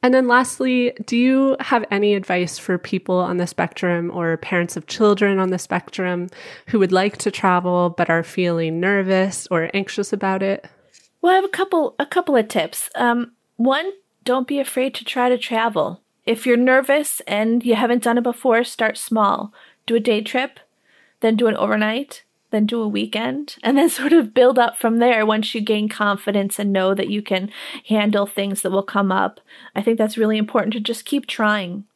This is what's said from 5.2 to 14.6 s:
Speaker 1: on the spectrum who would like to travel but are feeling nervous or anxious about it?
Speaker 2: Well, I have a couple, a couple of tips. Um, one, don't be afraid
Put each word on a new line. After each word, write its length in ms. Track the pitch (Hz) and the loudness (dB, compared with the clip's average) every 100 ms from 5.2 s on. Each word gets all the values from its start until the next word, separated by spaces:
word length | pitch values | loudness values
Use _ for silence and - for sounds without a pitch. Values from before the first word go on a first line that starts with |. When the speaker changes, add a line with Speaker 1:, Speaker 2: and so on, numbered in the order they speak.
| 208 196 | 2 2
Speaker 1:
on 100 | 185 | 0
the 80 | 185 | -4
spectrum 720 | - 175 - - 180 180 175 - - - - | -4 -6 -6 -6 -4 -4 -6 -12 -20 -20 -2
who 120 | 220 | 2
would 120 | 185 | 4
like 240 | 185 202 - | 4 0 -2
to 120 | 214 | -6
travel 600 | - 190 180 180 180 175 | 0 2 2 2 0 0
but 180 | 170 170 | 0 0
are 120 | 165 | 0
feeling 600 | 165 - 180 165 165 165 | -2 -2 -2 0 -2 -2
nervous 680 | 185 202 190 190 190 185 - | 0 0 2 2 0 -4 -4
or 200 | 170 165 | -2 -2
anxious 380 | 196 196 - 196 | -4 -4 -6 -4
about 320 | 202 196 190 | -2 -2 0
it? 220 | 196 196 - _ _ _ _ _ | -2 -4 -8 _ _ _ _ _
Speaker 2:
Well, 100 | 349 | 4
I 40 | 370 | 4
have 80 | 381 | 2
a 20 | |
couple, 480 | - 381 339 302 - | -2 0 0 0 -4
a 80 | 196 | -2
couple 300 | 359 349 269 | -2 2 2
of 140 | 214 | 2
tips. 400 | 202 160 - - - | -2 -2 -4 -6 0
Um, 360 | 240 240 240 _ _ - | 0 0 -4 _ _ 0
one, 380 | 240 269 370 392 _ _ | 2 2 -2 -10 _ _
don't 240 | - 254 254 | -2 -2 0
be 120 | |
afraid 360 | 285 | -4